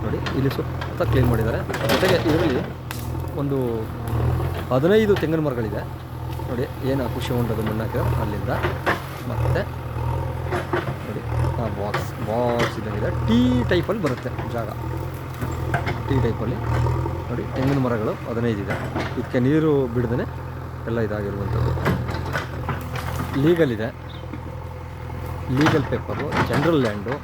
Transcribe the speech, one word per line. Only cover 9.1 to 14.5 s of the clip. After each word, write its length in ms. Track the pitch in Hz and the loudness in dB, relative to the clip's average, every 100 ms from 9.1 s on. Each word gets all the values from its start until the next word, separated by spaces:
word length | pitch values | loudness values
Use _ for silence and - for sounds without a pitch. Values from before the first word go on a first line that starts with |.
| - 120 | -8 -4
ಮತ್ತೆ 320 | 117 117 135 214 - - - - - - - - 359 349 359 330 - - | 0 2 2 0 -6 -6 -4 -2 -2 -2 -4 -4 -4 -2 -2 -2 -6 -6
ನೋಡಿ, 160 | 214 220 117 127 127 | -6 -4 0 0 0
ಆ 40 | 113 101 | -2 -2
ಬಾಕ್ಸ್, 300 | 101 - - - 110 | -2 -2 -4 -6 -2
ಬಾಕ್ಸ್ 480 | 113 123 120 113 - | 0 2 2 0 -2
ಇದ್ದಂಗಿದೆ. 300 | 104 104 127 - - | -4 -2 0 0 4
ಟೀ 120 | 233 247 247 233 | 4 6 4 4
ಟೈಪಲ್ಲಿ 300 | 180 - 214 156 | 2 2 0 0
ಬರುತ್ತೆ 240 | 123 127 123 127 | -2 -4 -6 -4